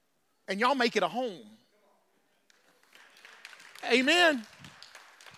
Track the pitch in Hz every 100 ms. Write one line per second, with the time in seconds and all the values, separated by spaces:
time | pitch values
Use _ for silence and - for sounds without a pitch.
0 | _ _ _ _ - 196 247 277 240 214
1 | 180 208 254 170 107 110 _ _ _ _
2 | _ _ _ _ _ _ _ _ _ -
3 | - - - - - - - - - 240
4 | 262 349 339 269 214 - - - - -
5 | - - -